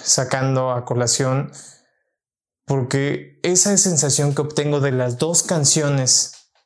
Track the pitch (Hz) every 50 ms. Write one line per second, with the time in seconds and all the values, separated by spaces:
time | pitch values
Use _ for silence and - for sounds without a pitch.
0 | - - - - 131 127 - 135 131 135 135 131 131 131 123 123 120 - 120 120
1 | 123 120 - - 139 131 131 135 143 139 - - - - - - _ _ _ _
2 | _ _ _ _ _ _ _ _ _ _ _ _ _ - 143 135 127 123 - 135
3 | 139 143 - - - - - _ - 170 180 175 - 208 202 190 - 190 175 143
4 | - 143 131 - 147 143 143 151 147 147 - - 147 147 147 147 135 139 131 127
5 | 127 123 120 123 156 160 170 165 - - 185 160 143 139 - 160 151 143 143 135
6 | 127 123 - - - - - - - _ _ _ _